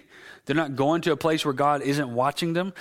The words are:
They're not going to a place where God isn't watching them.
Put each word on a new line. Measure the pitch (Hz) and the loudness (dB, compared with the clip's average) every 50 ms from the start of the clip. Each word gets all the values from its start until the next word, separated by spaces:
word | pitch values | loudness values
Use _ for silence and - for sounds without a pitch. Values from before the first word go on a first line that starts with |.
| - _ - - - - - - - | -16 _ -20 -20 -20 -20 -20 -12 -4
They're | - 139 | -2 0
not | 160 160 139 135 | 0 0 -2 0
going | 127 135 147 165 170 | 0 2 2 2 2
to | 160 175 | 2 0
a | 151 | 0
place | - - 160 160 156 - | 2 2 2 2 2 0
where | 147 135 | -2 0
God | 127 143 147 147 139 | 2 2 2 2 2
isn't | 113 139 139 147 143 123 | 0 0 0 0 -2 -2
watching | 117 120 127 143 - - 175 165 | 0 0 0 0 0 -2 -2 -2
them. | 165 175 185 196 - - | -2 -2 -2 -4 -6 -12